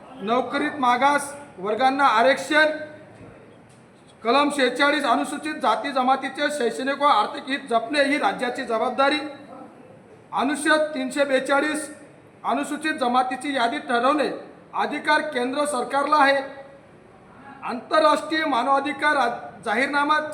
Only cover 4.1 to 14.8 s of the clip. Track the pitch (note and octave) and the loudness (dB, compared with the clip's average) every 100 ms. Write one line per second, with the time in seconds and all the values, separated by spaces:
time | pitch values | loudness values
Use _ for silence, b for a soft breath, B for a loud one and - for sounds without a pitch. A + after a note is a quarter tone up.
4.1 | - A3 C4+ D4 C#4+ B3 B3 C#4+ D4+ B3+ | -4 2 4 2 2 0 2 2 2 2
5.1 | C#4 C#4+ D4 D#4 D4 A#3+ A3 C#4+ C4 B3+ | 0 0 -6 -8 -2 0 0 -2 0 2
6.1 | C4+ C#4 - C#4+ D4 A#3 A3+ C4 C4+ D4 | 0 -2 -4 -2 0 -2 -2 -4 2 4
7.1 | D4+ D#4 D4 C4 C#4 - A#3 - C#4+ C4+ | 4 2 -4 -4 -6 0 -2 0 0 2
8.1 | C#4+ A3 F#3+ B3 B3+ A#3 A3 B3+ A#3+ C#4 | 2 0 -2 -4 -6 -4 -2 0 2 2
9.1 | D4+ D4 - - - - - - - - | 2 -4 -12 -18 -20 -20 -20 -20 -20 -20
10.1 | - - E3 C4 D4+ D#4+ D#4 D4+ C4+ C4 | -20 -8 -2 -2 0 2 2 2 -2 -4
11.1 | C#4+ C#4 C4 C4 C#4 D4+ D4+ - - - | 0 2 2 2 2 0 -4 -8 -14 -20
12.1 | - - - F#3+ B3+ C#4+ D4 D#4 - B3 | -20 -20 -10 -4 -2 -2 -4 -4 -2 2
13.1 | B3+ B3+ C4 D4 C4+ A#3 D4 - A#3 C4 | 2 0 -4 -4 0 0 -2 -2 0 2
14.1 | D4 A3+ - - - - F3 | 2 0 -4 -12 -20 -10 -4